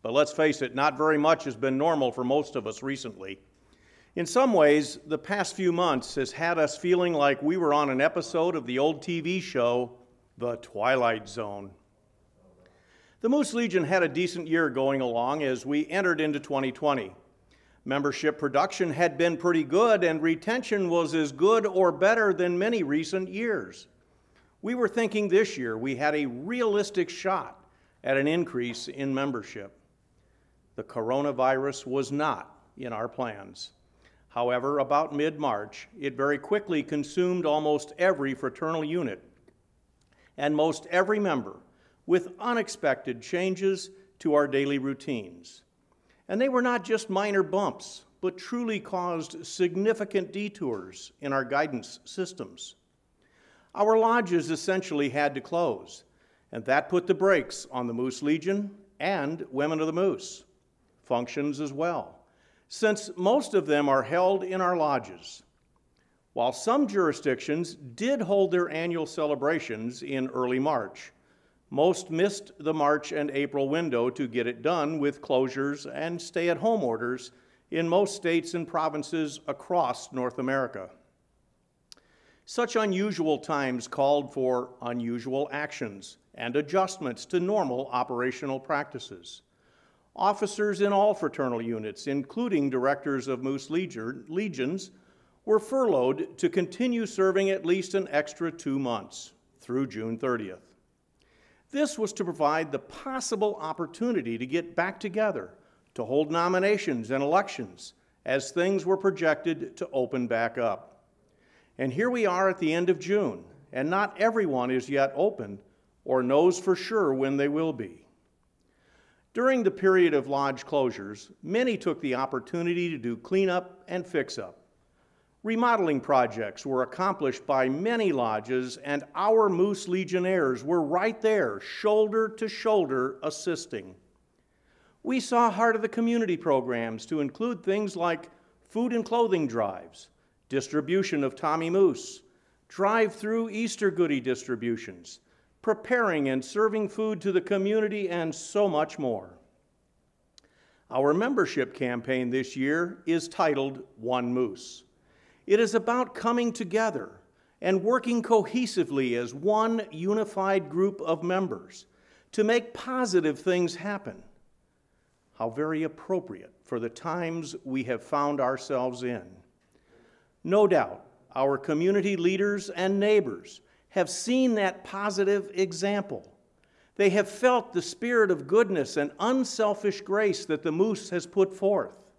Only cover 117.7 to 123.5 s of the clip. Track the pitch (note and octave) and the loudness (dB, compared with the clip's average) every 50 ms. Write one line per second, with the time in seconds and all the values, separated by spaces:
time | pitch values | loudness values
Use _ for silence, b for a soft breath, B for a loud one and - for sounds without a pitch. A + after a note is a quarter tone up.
117.7 | D3+ A2+ A2 F2+ E2 - _ _ _ _ _ _ _ _ _ _ _ _ b b | -2 -4 -8 -10 -10 -18 _ _ _ _ _ _ _ _ _ _ _ _ b b
118.7 | b b b b b b b b b b b b _ A3 B3 C4 C4+ B3+ A3+ F#3+ | b b b b b b b b b b b b _ 0 2 4 4 4 2 2
119.7 | F#3+ - F#3 F#3+ F#3 F#3 F3+ E3 D3 C#3 C3 C3+ C#3 C#3 C#3 C#3 C3+ B2 - - | 0 4 4 6 8 8 6 6 6 2 2 2 0 2 2 0 0 -4 -6 -2
120.7 | - C#3+ C3+ B2 G#2+ - G2+ G2 G#2+ G#2 - - - _ - D#3 F#3 A3+ B3+ B3+ | 0 2 2 2 0 -4 -8 -10 -10 -12 -16 -20 -20 _ -8 -2 0 0 2 2
121.7 | A3+ - - F3 D3+ - - C#3 B2+ B2 C3+ C3 - B2+ A#2+ - - E3+ E3+ F3 | 0 0 -2 -2 -4 -2 -2 -2 0 0 -2 -2 -2 -4 -6 -4 -4 -2 0 0
122.7 | F3 F3 F3 F3 D#3+ C#3 A2+ A#2+ A#2 A2+ - - F#3+ F#3+ G3 F#3+ | 0 0 0 -2 -4 -4 -4 -4 -4 -4 -6 -2 0 2 2 2